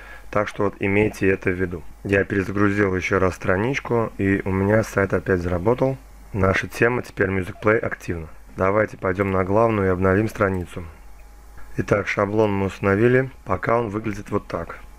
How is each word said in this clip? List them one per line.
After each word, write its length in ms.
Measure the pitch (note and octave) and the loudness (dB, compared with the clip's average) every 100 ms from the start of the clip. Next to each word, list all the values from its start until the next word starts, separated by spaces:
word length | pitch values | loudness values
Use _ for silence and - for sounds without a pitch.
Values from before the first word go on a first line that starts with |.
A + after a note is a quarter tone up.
| - - - | -18 -18 -4
Так 180 | G#2 G#2 | -2 -2
что 160 | - | -2
вот 100 | G2+ - | -4 -2
имейте 460 | G2 G2+ G#2+ - F#2+ | 0 2 2 2 0
это 200 | F#2+ G2 | 2 0
в 60 | |
виду. 280 | F2+ F#2 E2+ - - | -2 -2 -6 -12 -10
Я 200 | G2 G2 | 0 0
перезагрузил 680 | F#2 G2+ F#2+ G2 G2+ G2+ G2+ | 2 0 -2 2 2 2 0
ещё 260 | F#2 - F#2+ | 0 0 2
раз 160 | F#2 - | 2 0
страничку, 760 | G2 F#2 A#2 C#3 - A#2 A2 - | 0 0 0 -2 -2 -2 -2 0
и 240 | G2 G2 | 2 2
у 60 | - | 0
меня 320 | F#2+ G2 A2 | 0 2 2
сайт 320 | G#2 - G2 | 2 0 0
опять 260 | G2 F2+ F#2 | 0 0 0
заработал. 560 | F2 F2 F#2+ B2+ C3 C3+ - - - | 0 0 0 2 0 -2 -10 -20 -8
Наша 320 | G2 F#2+ F#2 F#2 | 0 2 2 -2
тема 360 | - A#2 A#2+ | 0 2 2
теперь 280 | - - F#2+ | -4 -2 0
Music 240 | F#2+ F2+ - | 0 -4 -2
Play 160 | G#2+ A2 | 2 2
активна. 500 | - - - F2 D#2+ - - - | 0 -6 -8 -8 -10 -16 -12 -2
Давайте 420 | F#2+ G#2 G#2 F#2 | 2 2 0 -2
пойдём 320 | F#2+ F#2 G2 | -2 0 0
на 140 | F#2+ | 0
главную 420 | F#2 G#2 A#2 G#2+ F#2+ | 2 2 4 2 0
и 60 | |
обновим 360 | F2+ F#2+ F#2+ A2 | 2 2 2 0
страницу. 560 | - G2+ F#2 F2 - D#2+ - - - - - - - - - | 0 -2 -2 -6 -10 -14 -16 -20 -20 -20 -20 -20 -16 -10 -6
Итак, 300 | G#2 G#2 F#2 | 0 0 0
шаблон 460 | - G2+ G#2+ G#2+ | 0 0 2 2
мы 120 | G2 G2 | 2 -2
установили, 640 | - G2+ G2 A#2+ B2+ C3 - | 0 2 4 4 4 0 -6
пока 340 | - F#2 - A#2 | -6 -4 0 0
он 120 | A#2 | 0
выглядит 400 | G#2 A2+ G2+ - | -4 -6 -6 -4
вот 160 | G2+ - | -6 -4
так. 320 | F2 E2+ - - | -8 -8 -12 -18